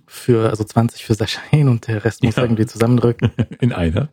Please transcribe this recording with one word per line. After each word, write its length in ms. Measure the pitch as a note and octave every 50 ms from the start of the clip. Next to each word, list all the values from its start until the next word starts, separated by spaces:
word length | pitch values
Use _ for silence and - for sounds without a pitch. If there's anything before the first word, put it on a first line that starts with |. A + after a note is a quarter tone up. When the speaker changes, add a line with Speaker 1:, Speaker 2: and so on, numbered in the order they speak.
| _
Speaker 1:
für, 440 | _ - - - - A#2+ A2+ A2 A2
also 140 | - - G#2+
zwanzig 400 | - - A#2 A2+ A#2+ - - -
für 100 | - A2+
Sascha 260 | - A2 - - - - -
hin 180 | - D3+ C#3+ C3+
und 180 | A#2+ A2+ -
der 180 | - A2+ G#2+ -
Rest 180 | A2+ - - C3
muss 120 | A2+ -
Speaker 2:
Ja. 60 | - B2+
Speaker 1:
irgendwie 240 | A2+ A#2 G#2+ A2
zusammenrücken. 640 | A2+ - - A2+ A#2 B2 A#2 G#2+ D#3+ D3 - - A2 - - A2+
Speaker 2:
<laughs> 140 | - - -
In 120 | - C3 -
einer. 360 | - F2 D#2+ D#2+ B2 C#3+ D3+